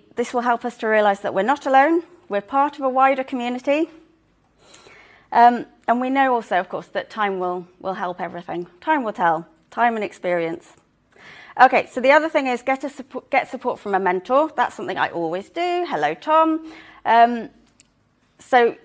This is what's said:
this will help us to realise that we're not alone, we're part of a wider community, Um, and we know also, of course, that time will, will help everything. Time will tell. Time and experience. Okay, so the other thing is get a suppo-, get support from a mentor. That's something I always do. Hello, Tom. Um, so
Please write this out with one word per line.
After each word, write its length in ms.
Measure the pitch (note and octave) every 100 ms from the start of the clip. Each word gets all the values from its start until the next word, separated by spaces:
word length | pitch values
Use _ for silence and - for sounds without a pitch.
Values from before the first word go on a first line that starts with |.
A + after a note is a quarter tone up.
| _ -
this 180 | A#3+
will 80 | B3
help 240 | A#3+ A#3 B3
us 120 | -
to 100 | A3
realise 320 | A3 G#3 G3+
that 160 | G3 C#3+
we're 80 |
not 240 | G#3 C#4+ D4
alone, 340 | C4 C#4+ E4 - - -
we're 120 | G3+
part 380 | G3+ C#4 C#4+ C#4+
of 60 | C4+
a 40 |
wider 340 | B3+ C4+ C4+
community, 680 | C4 B3+ A#3+ B3 C#4+ D4 D#4+ - _ _ _ _ _ _ _ - - - - _ -
Um, 340 | - A#3+ A#3+ - _ -
and 140 | A#3+
we 80 | B3+
know 240 | C4+ C4+
also, 260 | B3 A3 F#3
of 100 | F#3
course, 180 | E3 F3+
that 220 | - -
time 300 | A3 G3+ F#3+
will, 280 | F3+ F3+ F3 -
will 140 | -
help 260 | F#3 F#3 F3+
everything. 480 | F3 F3+ F3 E3+ F3 -
Time 220 | - D#4
will 100 | A3+
tell. 340 | G3+ E3+ D#3+ E3+ _ _
Time 260 | - A#3+ A3+
and 80 |
experience. 720 | G#3 - F3+ F3 E3 E3 - - _ _ _ _ - - - -
Okay, 260 | C4 - -
so 140 | C4+
the 100 | B3+
other 180 | D4+ D#4+
thing 180 | D#4+ C4+
is 140 | A#3+
get 220 | - C4+
a 40 | C#4+
suppo-, 420 | - B3 - -
get 200 | C4+ -
support 300 | B3 B3 -
from 140 | G#3
a 60 | G3
mentor. 520 | F#3+ F#3 F3+ C4 D#4 -
That's 200 | A#3+ -
something 220 | - -
I 120 | -
always 400 | E3+ E3 F3+ G3+
do. 360 | E4+ F4 F4 F4
Hello, 260 | C4 D3+
Tom. 580 | D#3+ D4+ D#4 D#4+ D#4+ - - - - -
Um, 440 | A3+ A#3+ A#3+ B3+ _ _ _ _ _ _ _ _ -
so 360 | - B3+ A#3 -